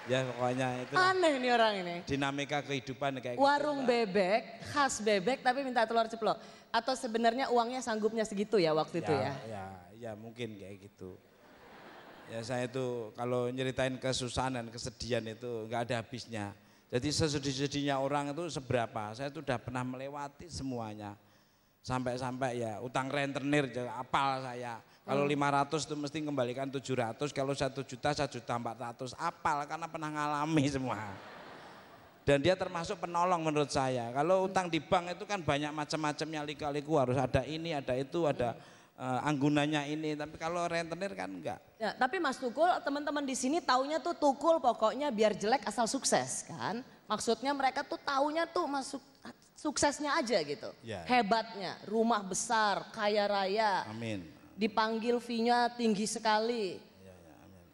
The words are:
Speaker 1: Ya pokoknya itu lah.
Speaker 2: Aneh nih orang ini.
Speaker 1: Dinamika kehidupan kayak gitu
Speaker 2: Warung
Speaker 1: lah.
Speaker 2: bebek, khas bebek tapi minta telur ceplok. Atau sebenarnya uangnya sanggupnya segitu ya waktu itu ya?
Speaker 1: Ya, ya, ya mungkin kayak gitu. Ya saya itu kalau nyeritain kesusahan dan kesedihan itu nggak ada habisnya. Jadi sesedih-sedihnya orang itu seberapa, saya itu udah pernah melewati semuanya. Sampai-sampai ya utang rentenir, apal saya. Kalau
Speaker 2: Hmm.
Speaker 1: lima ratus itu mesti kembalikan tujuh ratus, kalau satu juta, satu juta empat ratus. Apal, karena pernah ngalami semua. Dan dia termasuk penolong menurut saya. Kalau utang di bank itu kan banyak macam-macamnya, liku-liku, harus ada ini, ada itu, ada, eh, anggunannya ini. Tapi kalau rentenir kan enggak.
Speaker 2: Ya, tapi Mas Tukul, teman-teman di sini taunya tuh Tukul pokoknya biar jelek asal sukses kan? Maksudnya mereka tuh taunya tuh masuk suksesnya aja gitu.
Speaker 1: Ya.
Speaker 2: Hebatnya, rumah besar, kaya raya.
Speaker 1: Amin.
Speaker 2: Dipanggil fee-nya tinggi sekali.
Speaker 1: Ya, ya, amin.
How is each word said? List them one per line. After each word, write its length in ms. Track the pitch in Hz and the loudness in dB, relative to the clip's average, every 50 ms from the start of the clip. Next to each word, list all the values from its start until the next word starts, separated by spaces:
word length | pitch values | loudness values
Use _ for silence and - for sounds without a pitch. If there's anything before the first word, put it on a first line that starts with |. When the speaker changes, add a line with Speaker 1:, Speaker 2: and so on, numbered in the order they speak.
| - | -2
Speaker 1:
Ya 160 | - 123 131 131 127 120 | 0 0 0 0 -2 -2
pokoknya 480 | 120 123 123 127 127 131 127 127 127 127 | 0 0 0 2 2 0 0 -2 -4 -6
itu 100 | 123 139 | 0 2
lah. 220 | - 370 370 381 | 4 4 4 4
Speaker 2:
Aneh 240 | 381 359 330 285 262 | 4 4 4 4 4
nih 120 | 254 254 240 | 2 2 4
orang 180 | 240 226 220 208 196 | 6 6 4 4 2
ini. 160 | 180 175 175 175 180 | -2 -4 -6 -6 -4
Speaker 1:
Dinamika 560 | - 139 139 139 139 139 143 143 131 143 147 | -4 -2 0 0 0 0 -2 -2 -2 -2 -2
kehidupan 640 | 135 127 143 139 120 - 131 - 143 139 135 131 120 | -2 -2 -4 -4 -4 -6 -6 -2 -2 -2 -2 -2 -6
kayak 160 | 127 123 254 | -6 0 4
gitu 60 | 269 277 | 4 6
Speaker 2:
Warung 400 | 285 285 285 302 294 277 262 240 | 6 4 2 0 -2 0 2 2
Speaker 1:
lah. 0 | |
Speaker 2:
bebek, 540 | 247 240 233 208 180 208 190 180 202 233 - - - - - - - | 4 4 2 2 2 2 4 4 2 2 0 -2 -14 -14 -12 -4 0
khas 240 | 294 285 269 - - | 2 2 2 2 0
bebek 400 | 214 220 214 202 180 196 254 262 | 2 2 4 4 4 2 0 2
tapi 240 | - 254 247 269 277 | 2 2 2 2 0
minta 240 | 262 247 247 226 220 | 0 2 2 2 4
telur 240 | 226 233 226 220 | 4 2 2 2
ceplok. 320 | 233 220 220 202 165 - - - - - - - - | -2 -2 2 0 0 0 -2 -16 -18 -20 -20 -2 -2
Atau 160 | 226 226 - 262 254 | 0 2 2 -2 -2
sebenarnya 480 | - 247 220 226 233 233 233 254 262 - | -2 -2 0 4 4 4 4 4 0 4
uangnya 320 | 240 240 226 226 247 262 | 4 4 4 4 0 -4
sanggupnya 480 | 247 247 220 220 208 220 220 226 214 214 | -2 -2 -2 0 0 0 2 0 -2 -2
segitu 320 | 214 196 208 202 - 214 | 0 -2 -2 2 4 4
ya 160 | 170 160 156 | 6 6 4
waktu 240 | 156 156 156 - 175 | 4 2 0 -2 -4
itu 140 | 160 - 156 | 0 2 2
ya? 160 | 135 131 135 | 2 2 0
Speaker 1:
Ya, 40 | 143 139 - 113 | -2 -6 -8 -10
ya, 180 | 110 98 95 95 95 92 90 87 101 | -8 -8 -8 -10 -12 -14 -16 -18 -18
ya 160 | 113 120 113 107 104 | -12 -10 -10 -10 -10
mungkin 400 | 110 117 113 113 123 113 110 101 | -12 -14 -8 -8 -8 -8 -8 -10
kayak 320 | 98 92 104 98 92 101 | -12 -14 -14 -16 -16 -20
gitu. 240 | _ _ 98 92 92 95 - - - - - - - - - - - - - - - - - - - - - - | _ _ -14 -14 -14 -16 -20 -20 -20 -20 -20 -20 -20 -20 -20 -20 -20 -20 -20 -20 -20 -20 -20 -20 -20 -20 -16 -10
Ya 160 | 110 113 113 | -8 -8 -6
saya 240 | 110 131 123 123 123 | -4 -2 -2 -2 -2
itu 480 | 123 131 131 127 123 120 113 107 - | -2 -2 -2 -2 -2 -4 -6 -8 -8
kalau 320 | - 120 123 123 123 123 123 | -6 -2 0 2 2 2 0
nyeritain 480 | 127 131 131 131 127 - 131 131 131 | 0 0 -2 -2 0 2 0 0 0
kesusahan 640 | 123 - 131 127 - 127 123 117 - 127 131 131 123 | -2 -2 -2 0 0 -2 -2 -2 0 0 0 -2 -4
dan 80 | 117 117 | -6 -8
kesedihan 560 | 110 120 - 131 117 - - 113 120 117 110 | -10 -10 -10 -10 -10 -8 -4 -2 -2 -2 -2
itu 480 | 113 110 110 - 123 120 113 110 110 | -4 -10 -8 -8 -8 -6 -6 -6 -4
nggak 160 | 113 117 120 117 | -2 -4 -2 -2
ada 160 | 127 117 110 | -2 -4 -4
habisnya. 480 | - - 117 - - 117 110 104 101 104 - - - - - _ _ - | -6 -10 -12 -10 -8 -6 -6 -6 -6 -8 -12 -20 -20 -20 -20 _ _ -2
Jadi 160 | 127 123 151 | 0 0 0
sesedih-sedihnya 880 | 143 117 160 156 139 151 135 143 135 127 143 143 - 143 139 143 139 135 | 0 2 2 2 2 0 0 -2 -2 0 -2 -2 0 0 0 2 2 2
orang 380 | 135 139 143 147 143 143 143 | 0 2 0 0 0 -2 -4
itu 100 | 147 170 170 131 | -4 -6 -6 -6
seberapa, 640 | 151 131 120 120 123 117 113 - 113 107 104 110 113 | -6 -4 0 2 2 2 0 -4 -6 -6 -6 -8 -8
saya 160 | 135 147 139 | -8 -8 -8
itu 80 | 160 | -8
udah 160 | 151 - 131 117 | -4 -2 -2 -2
pernah 240 | - - 123 127 | -2 -4 -4 -4
melewati 640 | 127 127 127 127 131 139 143 147 143 143 - - - 170 | -4 -4 -6 -8 -8 -10 -8 -8 -10 -10 -10 -14 -18 -12
semuanya. 680 | 143 - 131 135 127 120 113 107 104 104 104 101 101 - - _ _ _ _ _ _ _ _ _ _ _ | -10 -6 -6 -4 -4 -4 -4 -6 -8 -8 -8 -10 -10 -12 -16 _ _ _ _ _ _ _ _ _ _ _
Sampai-sampai 800 | _ - 127 127 127 123 123 127 131 127 123 127 135 131 120 123 117 | _ -4 -4 -2 0 -2 -2 -2 -4 -4 -4 -2 -2 -2 0 -2 -2
ya 160 | 113 107 98 101 | -4 -4 -6 -8
utang 240 | 127 - 139 131 135 | -4 -2 -2 -2 0
rentenir, 600 | 135 143 143 139 139 139 131 143 147 147 143 131 117 123 123 120 110 120 | 0 -2 -2 -2 -2 -4 0 2 4 4 2 2 -2 -4 -6 -4 -6 -8
apal 420 | 131 - - 156 139 135 135 131 131 | -8 0 2 2 4 4 2 0 -4
saya. 320 | 131 120 123 123 120 117 110 - - - - _ | -6 -8 -8 -8 -8 -8 -10 -14 -20 -20 -20 _
Kalau 240 | - 131 139 143 143 | -2 0 2 2 2
Speaker 2:
Hmm. 40 | 147 | 2
Speaker 1:
lima 160 | 139 143 143 | 2 2 4
ratus 320 | 139 139 143 139 - 160 135 | 4 4 2 2 0 -2 -2
itu 160 | - 156 147 | -2 -4 -4
mesti 240 | 147 143 139 160 156 | -4 -4 -4 -4 -4
kembalikan 480 | 151 143 139 123 120 123 123 135 135 | -2 0 0 0 0 0 -4 -4 -4
tujuh 240 | 127 139 123 - 131 | -4 -6 -4 -2 0
ratus, 400 | 123 120 110 113 - 147 147 - | 0 0 -2 -2 -4 -6 -4 -2
kalau 160 | - 135 135 | -2 -2 -2
satu 320 | 139 135 147 135 135 - 135 | 0 0 -2 -2 -2 -4 -8
juta, 320 | - - 120 - 147 147 | -8 -10 -4 -2 -2 0
satu 240 | 139 147 135 - 123 | 0 -2 -2 -4 -8
juta 160 | 113 - 131 | -6 -4 -4
empat 220 | 120 120 117 113 110 | -2 -2 -6 -8 -8
ratus. 320 | 127 120 117 - 135 123 - - | -8 -10 -8 -8 -10 -10 -8 -4
Apal, 480 | 156 170 170 - - 175 151 143 147 147 | -4 -4 -4 0 0 0 0 0 -2 -4
karena 160 | 156 160 165 165 | -6 -8 -8 -8
pernah 160 | 160 165 156 151 | -8 -6 -6 -4
ngalami 560 | 151 151 147 147 151 147 147 156 160 156 135 143 | -2 -2 -2 0 0 0 0 2 4 4 4 4
semua. 240 | 143 135 131 127 113 104 110 104 95 - - - - - - - - - - - - - - - - - - - - - - | 0 -2 -2 -2 -2 -4 -4 -8 -10 -12 -14 -16 -18 -18 -18 -18 -18 -18 -18 -18 -20 -20 -20 -20 -20 -20 -20 -20 -20 -8 2
Dan 160 | - 143 143 | 4 4 6
dia 160 | 139 170 185 | 6 4 2
termasuk 480 | 180 190 180 180 175 170 160 208 175 175 | 2 0 -4 -4 -6 -4 -4 -6 -6 -6
penolong 400 | 175 175 170 175 180 185 170 160 | -2 0 2 4 4 4 4 2
menurut 240 | 160 151 147 147 139 | 2 2 2 2 2
saya. 480 | - 151 135 131 131 123 117 117 123 | 2 0 2 2 2 0 -2 -2 0
Kalau 320 | 135 147 165 185 190 190 190 | 0 4 4 4 4 4 2
utang 240 | 190 190 185 175 | 0 0 0 0
di 80 | 165 160 | -2 -2
bank 400 | - - 196 185 170 175 180 175 | 0 2 2 2 2 0 -6 -8
itu 80 | 208 - | -6 -6
kan 160 | 208 202 165 | -6 -4 0
banyak 320 | 143 147 143 147 151 147 | 0 0 0 0 -2 -4
macam-macamnya, 720 | 156 147 147 - 160 156 151 147 - 160 151 160 156 147 147 | -6 -6 -4 -2 -2 0 -2 -2 -2 -4 -4 -4 -6 -6 -6
liku-liku, 480 | 151 131 156 147 143 147 143 143 160 | -6 -6 -4 -4 -4 -4 -2 2 4
harus 240 | 151 131 123 123 139 | 4 4 4 4 2
ada 240 | 131 127 - 135 127 | 2 2 2 0 0
ini, 320 | 120 156 160 160 165 160 | 0 -4 -4 -4 -2 -4
ada 160 | 143 131 - 127 127 | -4 -2 -2 -2 -2
itu, 240 | 139 135 - 170 165 147 | -2 -2 -2 0 2 2
ada, 240 | 135 - 123 117 113 - - - - - - - _ | 2 2 0 -2 -2 -6 -12 -20 -20 -20 -20 -20 _
eh, 240 | - 127 127 131 123 127 143 | -10 -6 -2 -2 0 0 0
anggunannya 640 | 151 139 131 151 147 147 143 147 156 151 143 143 | 0 2 4 4 4 4 2 2 0 -2 -2 -2
ini. 240 | 151 156 156 151 151 | -4 -4 -2 -4 -4
Tapi 240 | 147 147 151 156 - | -4 -6 -8 -8 -6
kalau 240 | 165 165 170 175 170 | -6 -4 -2 -2 -2
rentenir 480 | 170 165 165 170 165 165 170 190 202 196 185 | 0 0 -2 -2 -2 -4 -6 -6 -6 -6 -6
kan 80 | 185 185 | -8 -8
enggak. 320 | 190 180 160 135 95 - - - - _ 220 | -8 -8 -6 -8 -8 -8 -12 -20 -12 _ -4
Speaker 2:
Ya, 80 | 202 | -4
tapi 240 | - - 247 254 - 381 339 | 0 0 0 0 2 0 0
Mas 160 | 277 247 - | 0 -2 0
Tukul, 320 | - 247 208 - 311 359 349 - | -4 -4 2 4 4 4 4 4
teman-teman 480 | - 302 277 285 294 302 294 294 285 269 | 0 -2 -2 -2 -2 -2 -2 -2 -2 -2
di 80 | 269 | -4
sini 240 | - - 254 285 349 | -2 0 2 2 0
taunya 400 | 349 - 254 254 262 277 302 320 | 2 2 2 2 2 2 -2 -2
tuh 160 | - 349 339 | 0 -2 -2
Tukul 480 | - - 285 262 - 277 330 330 330 - | 4 4 4 4 4 4 4 4 6 6
pokoknya 480 | 247 254 - 226 220 196 247 294 294 | 2 2 4 2 2 2 2 0 0
biar 240 | 247 202 220 214 208 | 2 4 4 4 4
jelek 320 | 165 170 208 233 285 - - | 2 0 2 2 2 2 -2
asal 160 | 208 - 233 | 0 0 0
sukses 640 | 214 - - - - - 170 127 135 - - - - | 0 0 0 0 2 2 2 2 0 -4 -8 -8 -8
kan? 320 | 160 160 113 131 190 233 254 - - - - - | -8 -4 -4 -2 -2 -4 -6 -10 -18 -20 -6 -4
Maksudnya 400 | 214 208 - - 226 220 - 269 | -4 -2 2 0 0 0 2 -2
mereka 320 | 285 277 269 262 262 269 285 | 0 2 2 0 0 0 -4
tuh 160 | - - 330 | -4 -6 -6
taunya 480 | - - 285 269 277 302 302 330 339 330 | -4 -2 2 2 2 2 2 0 -2 0
tuh 240 | - 370 349 269 | 0 0 0 0
masuk 320 | 285 277 262 - - 269 - - - - - - - - - - _ - | -2 -4 -4 -6 -8 -10 -12 -14 -20 -20 -18 -18 -18 -18 -20 -20 _ -6
suksesnya 560 | - 311 247 - - 294 277 - 294 294 277 | -4 -4 0 4 2 2 2 2 -2 0 2
aja 240 | 330 311 220 240 196 156 143 | 2 2 4 2 2 2 0
gitu. 240 | 147 - - 104 - - | -4 -6 -6 -12 -12 -12
Speaker 1:
Ya. 240 | - 117 107 185 170 | -10 -8 -6 -6 -2
Speaker 2:
Hebatnya, 720 | 160 247 247 233 190 226 226 220 - - 202 190 165 131 - - - | 2 4 4 6 6 4 2 2 -2 -8 -8 -6 -6 -8 -8 -8 -2
rumah 320 | 202 226 226 226 240 214 208 | 2 2 4 4 4 2 2
besar, 640 | 190 190 - - - 247 220 214 208 196 170 160 - - | -2 -4 -4 0 2 2 4 4 4 4 2 -2 -6 -6
kaya 320 | 220 214 208 208 214 202 202 | 0 0 2 4 4 2 2
raya. 560 | 202 196 196 185 190 214 226 214 196 175 - - | 2 2 2 2 2 2 2 4 2 2 0 -2
Speaker 1:
Amin. 400 | 107 113 117 113 110 95 87 80 - - - - - | -6 -6 -4 -4 -4 -4 -6 -10 -16 -20 -20 -20 -6
Speaker 2:
Dipanggil 640 | - 202 220 214 - 220 220 226 226 214 240 240 240 | -2 -2 0 2 2 2 2 0 -2 0 2 0 0
fee-nya 480 | 233 - 240 226 226 240 240 240 240 233 233 | 0 -2 -2 0 4 4 4 4 4 2 0
tinggi 320 | 240 240 220 214 180 220 | 2 2 2 4 4 0
sekali. 720 | 214 - 233 220 220 214 208 220 226 247 240 208 185 151 101 - - - - | -2 -2 0 2 4 4 4 4 2 0 0 -2 -2 -4 -6 -12 -18 -20 -20
Speaker 1:
Ya, 80 | 95 95 | -20 -20
ya, 260 | 92 90 87 82 76 - | -20 -20 -20 -20 -20 -20
amin. 240 | - 95 95 92 87 85 | -20 -20 -20 -20 -20 -20